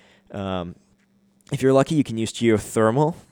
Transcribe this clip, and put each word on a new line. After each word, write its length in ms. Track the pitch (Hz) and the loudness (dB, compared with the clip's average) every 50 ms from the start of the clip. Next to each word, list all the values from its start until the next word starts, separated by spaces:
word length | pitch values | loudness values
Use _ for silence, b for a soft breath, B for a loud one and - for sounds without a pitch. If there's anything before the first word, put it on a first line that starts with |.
| b b b b b b - | b b b b b b -12
Um, 420 | 101 98 98 95 92 87 87 87 _ _ _ _ _ _ _ _ _ _ _ _ _ _ - - | -10 -8 -6 -6 -6 -8 -10 -14 _ _ _ _ _ _ _ _ _ _ _ _ _ _ -10 -6
if 100 | 135 120 | 0 2
you're 100 | 135 135 | 4 4
lucky, 220 | 135 135 - 160 | 4 4 2 2
you 80 | 151 131 | -2 -2
can 160 | - 113 113 | -2 -2 -6
use 140 | 113 104 - | -6 -6 -4
geothermal. 800 | - 120 117 110 104 - - - 113 110 110 113 135 156 151 175 - - _ | -2 2 2 2 2 0 -2 -2 0 2 2 2 2 0 -2 -2 -8 -14 _